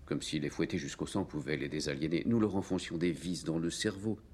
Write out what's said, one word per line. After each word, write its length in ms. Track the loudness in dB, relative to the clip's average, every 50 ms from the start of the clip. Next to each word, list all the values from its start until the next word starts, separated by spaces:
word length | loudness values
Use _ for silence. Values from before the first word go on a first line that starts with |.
| -6
comme 160 | -4 -2 -2
si 180 | -2 0 0 0
les 100 | 0 0
fouetter 280 | 0 0 0 0 0
jusqu'au 280 | -2 -2 -4 -4 -4 -4
sang 200 | 0 0 0 0
pouvait 320 | 0 -2 -4 -2 -2 0
les 100 | 0 0
désaliéner. 560 | -2 -2 -2 0 -2 0 0 0 2 2 2 4
Nous 140 | 4 4 6
leur 160 | 4 4 2
enfoncions 420 | 0 0 0 0 0 0 -2 -2
des 140 | 2 2 2
vis 320 | 2 0 -2 -4 -4 -2 -2
dans 160 | -2 0 0
le 100 | 0 0
cerveau. 480 | 0 0 0 -2 -2 -2 -2 -2 -2 -4 -6 -14